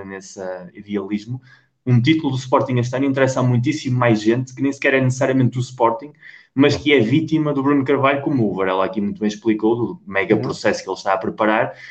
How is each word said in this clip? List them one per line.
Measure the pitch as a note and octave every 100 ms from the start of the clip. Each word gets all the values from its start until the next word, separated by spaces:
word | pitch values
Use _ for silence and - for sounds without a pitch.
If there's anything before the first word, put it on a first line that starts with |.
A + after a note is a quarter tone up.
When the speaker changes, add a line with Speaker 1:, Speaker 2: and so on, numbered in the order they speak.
| F#2+
Speaker 1:
nesse | F#2+ F#2+ G2+ F#2 F#2 F2+ -
idealismo, | G2+ G2+ F#2+ G#2 A#2+ B2+ - - _ _
um | B2+ B2
título | B2 D#3+ D3
do | B2+
Sporting | - C#3 A#2 B2
este | A#2+ B2+
ano | C#3
interessa | C3+ C3 C3
a |
muitíssimo | B2 B2 B2 D3 C3+ B2
mais | A#2+ G#2+
gente | G#2+ A#2+ C3
que | -
nem | C#3
sequer | C#3 C#3+
é | C3+
necessariamente | B2+ - C3 C3 A#2+
do | B2
Sporting, | B2 - A#2 - - - - - _
mas | C3 C#3+ C#3+
que | D3
é | C#3
vítima | A2 C#3+ D#3 D#3 D3+
do | C#3
Bruno | C3+ C#3+
Carvalho, | C3+ C3+ C3+ C#3+
como | D#3+ C3+ G#2+
o |
Varela | F#2 F#2+ F#2
aqui | F#2 G#2+
muito | G2+ -
bem | G#2+
explicou, | G#2 A2+ G#2+ A2 A#2+
do | G#2 F2+ G2
mega | G2 F#2 A2
Speaker 2:
Uhum. |
Speaker 1:
processo | B2+ - A2 F#2
que | F#2+
ele | F#2
está | G2+
a | F#2+
preparar, | F#2+ E2+ G#2+ A2 B2+ - -